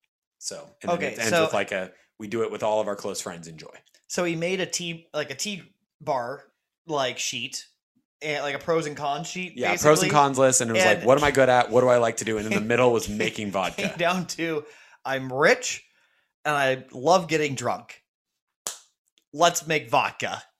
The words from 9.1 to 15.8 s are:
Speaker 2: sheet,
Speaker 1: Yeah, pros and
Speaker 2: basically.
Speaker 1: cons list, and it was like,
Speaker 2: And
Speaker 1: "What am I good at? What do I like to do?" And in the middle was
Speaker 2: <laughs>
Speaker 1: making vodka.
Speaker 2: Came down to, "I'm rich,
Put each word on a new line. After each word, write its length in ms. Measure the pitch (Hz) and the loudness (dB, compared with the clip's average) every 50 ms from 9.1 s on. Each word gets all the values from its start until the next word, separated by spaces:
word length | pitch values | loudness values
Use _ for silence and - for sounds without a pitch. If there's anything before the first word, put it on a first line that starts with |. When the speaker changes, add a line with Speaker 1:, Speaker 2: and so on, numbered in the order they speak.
| 143 151 160 - | -4 -4 -6 -8
Speaker 2:
sheet, 260 | - 185 185 175 - 123 | -10 -10 -10 -10 -6 -4
Speaker 1:
Yeah, 120 | 123 107 | -2 -2
pros 140 | - - 143 | -2 4 6
and 80 | 151 156 | 6 6
Speaker 2:
basically. 140 | 170 185 185 | 6 4 4
Speaker 1:
cons 260 | 151 151 143 139 135 127 | 4 6 4 4 4 4
list, 240 | 135 131 123 - | 4 4 4 4
and 80 | 123 117 | 2 2
it 40 | 113 | 2
was 100 | 185 185 | 4 4
like, 140 | 180 175 - | 4 4 4
Speaker 2:
And 60 | - | 4
Speaker 1:
"What 120 | 117 135 143 | 4 6 6
am 60 | 147 | 6
I 60 | 143 | 4
good 180 | 135 135 131 127 | 4 6 6 6
at? 220 | 123 123 120 - | 6 4 4 4
What 100 | 110 123 | 4 4
do 80 | 127 127 | 6 6
I 80 | 123 120 | 6 6
like 200 | 117 117 113 - | 4 2 0 -2
to 80 | 113 | -2
do?" 120 | 113 110 107 | -2 -2 -2
And 80 | 104 | -2
in 80 | 110 104 | 0 0
the 80 | 101 | 0
middle 320 | 104 113 120 117 127 123 120 | 0 2 2 4 4 4 4
was 160 | 110 - 104 | 2 0 -2
Speaker 2:
<laughs> 140 | 104 107 110 | -4 -4 -4
Speaker 1:
making 260 | 113 - - 107 101 | -4 -4 -4 -6 -4
vodka. 380 | 95 98 92 87 85 - 202 - | -2 -2 -2 -2 -4 -4 -6 -6
Speaker 2:
Came 80 | - 160 | -4 -2
down 300 | 170 170 180 185 170 175 | -2 0 0 -2 -4 -6
to, 380 | - - 165 165 160 147 147 - - - - - - _ - | -8 -6 -6 -4 -4 -6 -8 -10 -16 -20 -20 -20 -20 _ -8
"I'm 300 | 131 135 135 131 131 127 | -6 -6 -6 -6 -6 0
rich, 500 | 131 151 190 254 254 - - - - | 2 4 4 4 2 0 -6 -8 -10